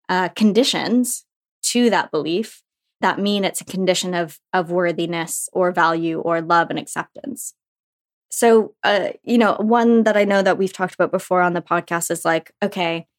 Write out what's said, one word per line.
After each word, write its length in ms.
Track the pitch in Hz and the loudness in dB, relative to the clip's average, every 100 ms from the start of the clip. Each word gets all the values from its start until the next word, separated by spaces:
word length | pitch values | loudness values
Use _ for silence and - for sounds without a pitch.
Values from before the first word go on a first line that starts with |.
| - | -4
uh, 220 | 185 180 | -2 -2
conditions 960 | - 214 202 269 165 143 247 240 - - _ _ _ | 2 2 4 2 0 0 0 0 -4 -12 _ _ _
to 260 | - 240 240 | -4 2 2
that 220 | 180 - | 2 0
belief 500 | 156 147 180 226 - _ _ _ _ | -4 -2 -4 -6 -12 _ _ _ _
that 180 | 190 - | -2 0
mean 240 | 202 202 | -2 0
it's 180 | 190 - | -2 -4
a 40 | - | -8
condition 480 | 190 185 175 185 | -2 0 0 -2
of, 260 | 175 165 - _ | -4 -6 -10 _
of 180 | 185 170 | -4 -2
worthiness 800 | 175 175 165 170 170 165 - - | 0 0 -2 -4 -4 -6 -8 -6
or 200 | - 180 | -2 0
value 480 | 175 165 165 165 160 | 2 2 2 -2 -4
or 220 | - 165 | -2 -2
love 280 | 165 170 165 | 2 2 2
and 100 | 156 | -4
acceptance. 760 | - 160 - - - - - - _ _ _ _ _ _ _ | -8 -10 -10 -12 -14 -12 -14 -18 _ _ _ _ _ _ _
So, 440 | - 233 226 - _ | 0 4 4 2 _
uh, 260 | - 202 - - | 0 0 -2 -6
you 140 | - 233 | 0 2
know, 180 | 208 - | 2 2
one 480 | 214 233 233 233 | 2 2 4 4
that 120 | 220 208 | 4 2
I 80 | |
know 180 | 202 196 | 2 2
that 160 | 190 175 | 2 2
we've 160 | 190 | -2
talked 200 | - 185 | -2 -4
about 180 | - 170 | -2 -2
before 300 | 190 - 180 | -2 0 2
on 120 | 180 | 2
the 80 | 175 | 0
podcast 480 | - 170 170 170 - | -2 -4 -2 -4 -4
is 140 | 170 | -4
like, 280 | 165 165 - - | -2 -2 -4 -6
okay, 440 | 202 202 170 165 - | -6 -2 -4 -4 -10